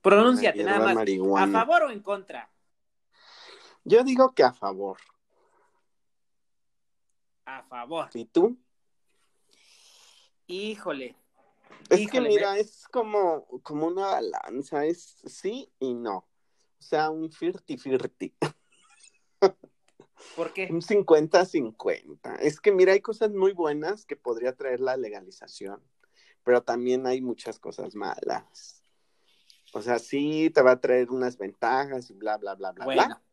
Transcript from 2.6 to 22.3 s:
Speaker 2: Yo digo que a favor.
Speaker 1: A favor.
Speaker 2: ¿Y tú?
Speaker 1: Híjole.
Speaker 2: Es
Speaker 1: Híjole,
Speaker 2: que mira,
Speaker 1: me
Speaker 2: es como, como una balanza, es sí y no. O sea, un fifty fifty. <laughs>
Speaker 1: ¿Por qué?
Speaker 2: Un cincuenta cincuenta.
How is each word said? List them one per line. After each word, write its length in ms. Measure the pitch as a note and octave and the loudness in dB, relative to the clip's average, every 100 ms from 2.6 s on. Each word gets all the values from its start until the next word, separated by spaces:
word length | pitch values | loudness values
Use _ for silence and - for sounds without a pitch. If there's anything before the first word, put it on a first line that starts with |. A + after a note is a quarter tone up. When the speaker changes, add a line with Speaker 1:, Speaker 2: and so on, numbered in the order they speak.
| _ _ _ _ _ _ - - - - - _ | _ _ _ _ _ _ -20 -20 -20 -20 -20 _
Speaker 2:
Yo 200 | - A3 | 4 4
digo 300 | C4 B3+ B3+ | 6 4 4
que 80 | - | 6
a 120 | B2+ | 2
favor. 440 | - G2 F#2+ G2 F#2+ _ _ _ _ _ _ _ _ _ _ _ _ _ _ _ _ _ _ _ _ _ _ _ _ - | 2 -8 -6 -10 -10 _ _ _ _ _ _ _ _ _ _ _ _ _ _ _ _ _ _ _ _ _ _ _ _ -18
Speaker 1:
A 160 | C3 | -18
favor. 460 | _ B2 A#2+ E3 C#3+ | _ -14 -8 -8 -8
Speaker 2:
¿Y 120 | A#2 A#2 | -10 -2
tú? 320 | E3+ G#3+ B3 _ _ _ _ _ _ _ _ _ _ _ _ _ _ _ _ _ _ - | 2 2 0 _ _ _ _ _ _ _ _ _ _ _ _ _ _ _ _ _ _ -14
Speaker 1:
Híjole. 680 | F3+ G#3+ G#3 F3+ C#3+ B2 _ _ _ _ _ _ - - | -10 -8 -8 -10 -10 -12 _ _ _ _ _ _ -20 2
Speaker 2:
Es 100 | G3+ | 2
Speaker 1:
Híjole, 300 | G#3+ B3+ A#3 | 2 0 2
Speaker 2:
que 60 | G#3 | 2
mira, 180 | G3+ | 2
Speaker 1:
me 60 | G3 | -2
Speaker 2:
es 280 | G#3+ - - | -4 -8 -8
como, 540 | B3+ A3 G#3 F#3 D#3 - - | -6 -2 0 2 0 -6 -18
como 260 | - D3 E3 | -10 -4 -4
una 200 | F3+ G3 | -2 -2
balanza, 800 | - G#2+ - - A#2+ C#3+ D3+ D3+ | -2 -4 -8 -8 -10 -6 -2 -2
es 340 | F3 - _ A#2 | -4 -10 _ -20
sí 460 | - F#3 B3 - _ | -10 -10 -10 -14 _
y 140 | C3 | -8
no. 240 | A#2+ A#2 F#2 | -6 -8 -8
O 100 | _ _ _ _ _ _ | _ _ _ _ _ _
sea, 280 | - D#3 D#3 | -4 -2 -2
un 200 | D#3 D#3+ | -4 -10
fifty 460 | - E3 F#3 - C3 | -6 -6 -6 -12 -12
fifty. 580 | C#3 C3 - _ F#2+ _ D3+ _ _ _ _ _ _ _ _ _ | -2 -2 -4 _ -14 _ -6 _ _ _ _ _ _ _ _ _
<laughs> 140 | G3 - - _ _ _ - _ - - | 0 0 -20 _ _ _ -20 _ -16 -8
Speaker 1:
¿Por 180 | E3 | -8
qué? 140 | - F3+ | -6 -6
Speaker 2:
Un 100 | E3+ | -6
cincuenta 640 | E3 G#3 F#3 D#3 D#3 F#3 F#3 | 0 0 6 4 6 2 2
cincuenta. 880 | E3 A#2 - - D2 D2+ D2 B2 | -2 -4 -4 -4 -4 -8 -18 -14